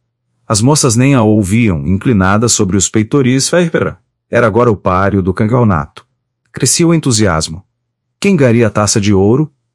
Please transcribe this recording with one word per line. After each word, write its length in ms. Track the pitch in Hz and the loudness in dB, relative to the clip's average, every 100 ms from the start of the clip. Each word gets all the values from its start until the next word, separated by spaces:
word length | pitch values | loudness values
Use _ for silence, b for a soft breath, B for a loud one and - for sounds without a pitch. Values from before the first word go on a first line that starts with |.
| _ _ _ _ - | _ _ _ _ -6
As 140 | 107 | -2
moças 360 | 120 151 139 110 | 0 0 0 0
nem 180 | 135 | 2
a 80 | 139 | 2
ouviam, 640 | 107 110 92 110 113 80 71 | 2 2 0 0 0 -2 -2
inclinadas 640 | 98 131 107 92 104 117 | -2 0 0 2 0 0
sobre 240 | - 98 98 | 0 0 0
os 140 | - | 0
peitoris. 580 | 110 107 143 123 131 - | -2 0 0 0 0 0
Ferreira 520 | 170 175 - 87 - _ _ _ | -2 -2 -2 -4 -8 _ _ _
era 160 | 120 117 | -2 0
agora 240 | 101 120 | 2 0
o 60 | 98 | 0
páreo 460 | 98 92 98 98 | -2 0 0 0
do 100 | 92 | -2
campeonato. 760 | 92 107 123 117 85 69 - - _ _ _ _ | -2 -2 0 0 0 -4 -14 -20 _ _ _ _
Crescia 340 | - 135 - 165 | -4 -2 0 0
o 60 | |
entusiasmo. 720 | 170 139 110 104 80 78 80 - _ _ _ _ _ | 0 0 0 0 0 -4 -10 -18 _ _ _ _ _
"Quem 160 | 202 185 | -2 2
garia 300 | 131 113 113 | 2 2 2
a 40 | |
taça 300 | 107 104 117 | 0 -2 0
de 140 | 101 | 0
ouro? 360 | 98 98 123 151 _ _ | 2 2 0 -2 _ _